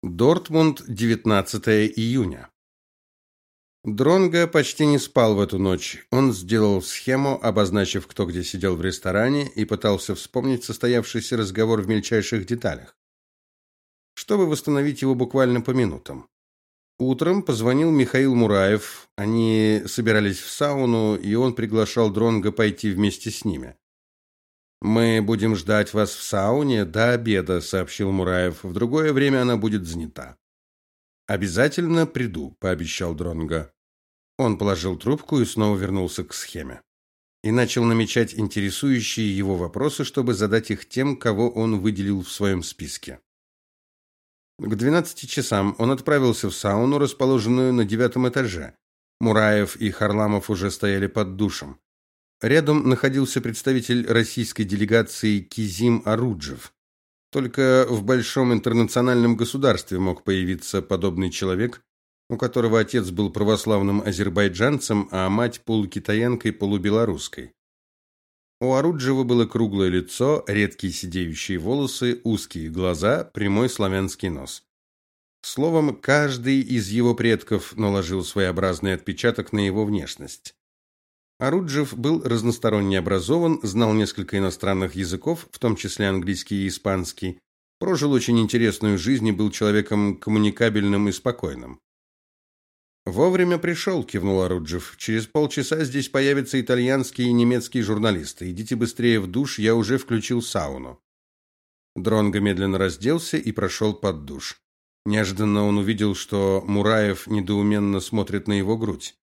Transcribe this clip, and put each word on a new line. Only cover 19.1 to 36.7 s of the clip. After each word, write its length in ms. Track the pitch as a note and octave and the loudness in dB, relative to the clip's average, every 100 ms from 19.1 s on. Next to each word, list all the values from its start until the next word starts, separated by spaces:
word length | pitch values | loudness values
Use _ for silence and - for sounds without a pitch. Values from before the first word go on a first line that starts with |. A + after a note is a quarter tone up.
| - | -6
Они 680 | G2+ A2+ A2+ A2 A2 G#2+ - | -2 2 2 4 4 4 0
собирались 520 | - A2+ G#2+ G#2 F#2+ | -2 2 4 2 -2
в 100 | - | -8
сауну, 680 | - D3 C#3 B2+ A#2 G#2+ G#2 | -4 -2 2 2 2 2 0
и 180 | G2+ | 0
он 180 | A2 B2+ | 0 0
приглашал 580 | A#2+ A#2 A2 G#2 - A2 | 0 0 0 0 2 2
Дронго 420 | G2 A2+ A2 G2 | 2 2 2 0
пойти 400 | G2+ G#2+ F#2 G#2+ | 0 0 0 -4
вместе 400 | F#2+ G#2 - A2+ | 0 0 0 -10
с 120 | - | -6
ними. 300 | G#2+ D#2 B1+ - _ _ _ _ _ _ _ _ _ _ | -6 -6 -10 -18 _ _ _ _ _ _ _ _ _ _
«Мы 400 | - A2+ A#2 A2+ | 0 2 4 2
будем 340 | G#2 A2+ A2 G#2 | 2 0 0 0
ждать 380 | E2 G#2+ G#2 | 0 0 2
вас 160 | G#2 G#2 | 0 -2
в 80 | - | -4
сауне 640 | - G2+ G2 C3 D3 A#2 | -4 -2 0 0 0 0
до 280 | F#2 F#2 A#2 | 0 0 2
обеда», 480 | B2 A2+ G2 F2+ F2+ | 2 0 0 0 -2
сообщил 520 | - F#2+ F2 - G2 | -2 -4 -4 -4 -2
Мураев. 500 | G2 F2+ F2+ F2+ D#2+ | 0 0 0 0 -4
«В 100 | F#2+ | -8
другое 400 | F2+ A#2+ D3+ D#3 | -4 0 0 0
время 300 | C3+ C#3 C3+ | 2 2 2
она 140 | B2 A#2 | 2 0
будет 300 | G#2+ G#2+ E2+ | 0 -2 -4
занята». 500 | E2 D#2 D2 B1+ - _ _ _ _ _ _ _ _ - | -8 -10 -12 -16 -20 _ _ _ _ _ _ _ _ -6
«Обязательно 800 | G2+ G2 F2 C#3+ D3 E3+ E3 D#3+ | -2 -2 2 2 2 0 2 2
приду», 480 | C3+ A#2+ E2 C#2+ - | -2 -6 -6 -10 -6
пообещал 540 | F#2 F2 E2 - F2 | -4 -2 -4 -6 -6
Дронго. 580 | D#2+ E2+ D#2+ D#2+ D#2+ D#2 _ _ _ _ _ _ - | -4 -6 -4 -4 -4 -6 _ _ _ _ _ _ -2
Он 200 | B2+ F#2+ | 0 2
положил 400 | G2+ F#2 F#2 E2+ | 0 0 -2 -4
трубку 420 | A2+ D3 - D3 | -2 -2 0 0
и 60 | A#2 | 0
снова 300 | - G#2 G2+ | 2 2 2
вернулся 480 | F#2+ F#2+ F2 - | 0 -2 -4 -6
к 100 | F2+ | -10
схеме. 480 | - - F2 C#2 | -10 -10 -10 -12